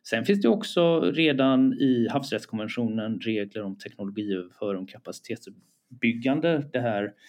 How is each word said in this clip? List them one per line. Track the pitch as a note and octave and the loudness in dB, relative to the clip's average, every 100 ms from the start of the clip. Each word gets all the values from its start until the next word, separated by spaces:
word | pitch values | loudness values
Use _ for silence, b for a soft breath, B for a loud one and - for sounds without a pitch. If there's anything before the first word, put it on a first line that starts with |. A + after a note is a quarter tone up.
Sen | - D#3+ - | -6 -4 0
finns | G3+ | 4
det | G3+ | 4
också | G3+ - F3+ E3+ E3 | 2 0 2 4 4
redan | F3 D3+ D#3+ C3+ C3+ C3 C3 | 2 2 2 4 4 6 4
i | - C3+ B2 A2+ | 2 2 2 2
havsrättskonventionen | C#3 C3+ G#2+ - A2 G#2+ - A2+ A2 A2 G#2+ | 0 -2 -6 -4 -6 -6 -4 -2 -2 -4 -4
regler | A2+ A2 G2+ G#2+ | -2 -4 -4 -6
om | G2 G2 | -8 -10
teknologiöverföring | G#2 - G2+ G#2 G#2 F#2+ F2+ - G#2 F#2+ | -12 -10 -8 -6 -4 -4 -6 -8 -6 -4
och | F#2+ | -8
kapacitetsbyggande, | - F2+ - - A2 - G#2+ _ _ _ A#2+ A#2 A#2 C3 D3 E3 D#3 C#3+ | -14 -14 -14 -10 -12 -12 -20 _ _ _ -2 -2 0 0 0 2 0 0
det | B2+ | -2
här, | A#2+ G#2 G#2 - | 0 0 -2 -6